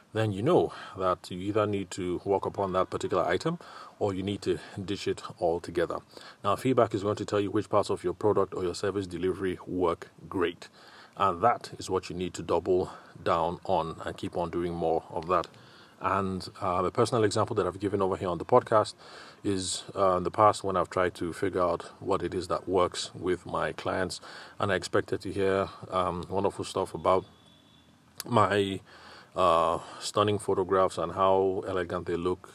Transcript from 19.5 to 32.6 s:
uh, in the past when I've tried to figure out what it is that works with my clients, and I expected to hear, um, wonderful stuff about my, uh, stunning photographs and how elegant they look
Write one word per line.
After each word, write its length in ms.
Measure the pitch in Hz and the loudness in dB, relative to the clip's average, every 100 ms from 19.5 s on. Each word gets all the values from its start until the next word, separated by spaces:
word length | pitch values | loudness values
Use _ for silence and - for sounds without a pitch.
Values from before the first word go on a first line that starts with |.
| 95 92 - - 95 | -2 -2 -6 -6 2
uh, 200 | 95 90 | 4 4
in 40 | |
the 80 | 87 | 2
past 320 | - 107 101 | 4 4 4
when 140 | 98 95 | 0 0
I've 140 | 80 | 0
tried 240 | 95 90 - | 0 0 0
to 160 | 87 | -6
figure 280 | - 98 90 | -2 -2 2
out 300 | 87 85 - - | 2 0 -4 -8
what 240 | 98 92 | -2 -2
it 120 | 85 | 0
is 120 | 92 87 | -4 -2
that 220 | 80 - | -4 0
works 420 | 92 87 - - - | 2 2 0 -10 -6
with 300 | 90 85 - | -2 -2 -2
my 260 | 85 80 | -2 -2
clients, 480 | 80 95 92 90 - - - - - | -4 -4 -2 -2 -6 -14 -18 -16 -4
and 100 | 101 | 0
I 60 | 92 | 0
expected 440 | - 104 - 120 | 0 -2 0 -4
to 100 | 98 | -4
hear, 360 | 98 95 95 95 - - | 0 2 2 0 -6 -4
um, 340 | 92 90 87 82 | -2 0 -2 -4
wonderful 340 | 95 98 - | -2 -2 -2
stuff 300 | 92 101 90 | -4 -4 -4
about 300 | 85 92 92 95 - _ _ _ _ _ _ _ - | 0 2 2 0 -10 _ _ _ _ _ _ _ -16
my, 560 | - 117 98 104 98 95 - - - - - - | 0 4 4 4 0 -4 -10 -20 -20 -20 -6 2
uh, 420 | 90 82 82 82 - - | 4 4 4 0 -4 -12
stunning 380 | - 107 104 82 | -2 2 2 2
photographs 600 | - 95 90 95 92 - | 0 0 2 4 4 2
and 140 | 82 | -4
how 500 | 95 95 95 95 92 95 | 2 4 6 4 0 -2
elegant 380 | 92 87 90 85 | -4 -2 -4 -2
they 100 | 85 | -2
look 340 | 87 90 - - | -2 -2 -6 -12